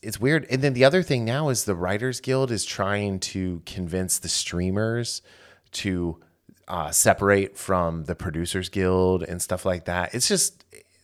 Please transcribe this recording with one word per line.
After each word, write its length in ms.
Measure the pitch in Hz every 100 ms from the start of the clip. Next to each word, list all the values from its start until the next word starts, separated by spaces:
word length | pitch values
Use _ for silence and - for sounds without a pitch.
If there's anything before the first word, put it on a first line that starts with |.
it's 180 | 107 104
weird. 260 | 123 156 -
And 100 | 131
then 120 | 143
the 100 | 123
other 180 | 131 185
thing 220 | 170 131
now 240 | 113 131 156
is 160 | 120
the 100 | -
Writers 460 | 87 90 104 127 123
Guild 300 | - 131 135
is 140 | 107 -
trying 520 | - 98 101 104 95
to 420 | - 98 92 85
convince 540 | - - 90 90 92 -
the 100 | 82
streamers 920 | - - 87 92 95 110 117 117 - - - - _ _
to, 480 | - 101 90 87 80 _ _ _ _ -
uh, 220 | 87 76
separate 680 | - 113 98 98 101 98 -
from 480 | - 92 85 82
the 100 | 80
Producers 540 | 85 92 78 87 95 87
Guild 540 | 98 92 92 92 92
and 180 | 82 87
stuff 240 | - 90
like 200 | 95 90 82
that. 280 | 87 87
It's 140 | 117 -
just, 360 | 196 - - _ - - _